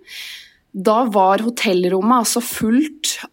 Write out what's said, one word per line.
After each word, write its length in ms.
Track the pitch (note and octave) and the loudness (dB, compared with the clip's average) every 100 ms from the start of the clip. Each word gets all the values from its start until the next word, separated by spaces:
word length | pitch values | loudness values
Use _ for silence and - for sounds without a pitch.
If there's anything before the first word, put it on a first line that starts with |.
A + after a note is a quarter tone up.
| - - - - - _ _ | -20 -16 -16 -16 -20 _ _
da 320 | F#3+ F#3 A3 B3 | -4 0 2 2
var 340 | G3+ F#3 G3 | 2 4 4
hotellrommet 840 | A3+ A#3 A3+ F3+ F3+ F#3+ G#3+ B3 | 0 -2 0 0 2 0 2 2
altså 240 | A3+ A#3+ A#3+ | 2 -2 -4
fullt 800 | - A3 B3 D4+ - - - - | -4 0 2 0 -4 -8 -8 -6